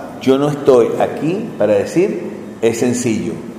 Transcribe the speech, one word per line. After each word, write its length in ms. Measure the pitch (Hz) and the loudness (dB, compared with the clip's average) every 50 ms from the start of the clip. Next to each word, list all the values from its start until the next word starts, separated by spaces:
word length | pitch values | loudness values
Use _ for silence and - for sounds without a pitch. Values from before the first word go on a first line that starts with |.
| - - - - | -10 -12 -10 -4
Yo 160 | - 131 131 | 2 2 2
no 120 | 135 143 - | 4 2 0
estoy 400 | - - - 143 131 120 113 - - - | -2 0 4 6 6 6 6 4 2 0
aquí 480 | 104 - - - 139 156 180 214 - - - | -2 -2 -2 -2 -2 -2 -2 -2 -6 -6 -4
para 180 | - 104 104 104 | -2 2 2 2
decir, 480 | 101 - - - 165 185 208 - - - - - - - - - - | 2 2 0 0 0 0 0 0 -4 -8 -10 -12 -12 -14 -14 -8 -2
"Es 180 | - 113 110 - | 0 0 0 2
sencillo". 540 | 131 123 117 - - 120 110 98 - 113 101 85 - - - | 0 0 0 0 -2 -2 -2 -2 -4 -6 -8 -8 -10 -14 -14